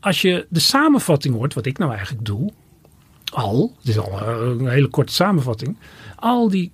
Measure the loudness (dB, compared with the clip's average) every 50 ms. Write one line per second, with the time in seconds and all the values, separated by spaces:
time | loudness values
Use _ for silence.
0 | -2 -2 0 2 2 2 2 0 -2 -2 -2 0 2 2 2 4 4 4 4 4
1 | 4 2 2 2 2 0 -2 0 -2 -4 -4 -4 -4 -4 -2 -2 -2 -2 -2 -4
2 | -8 -8 -8 -6 -4 -4 -2 -2 -4 -4 -6 _ _ _ _ _ _ _ _ _
3 | _ _ _ _ -12 -8 -4 -4 -2 0 2 2 0 0 -2 _ -4 -2 -2 -2
4 | -2 -4 -6 -6 -4 -4 -4 -2 -2 -2 -2 -2 -2 0 2 2 2 2 2 -2
5 | -2 0 0 0 2 2 2 2 0 -2 -4 -4 -6 -8 -8 -10 -14 -20 -20 -20
6 | -20 -20 -10 -4 0 0 2 2 2 2 0 0 -2 -4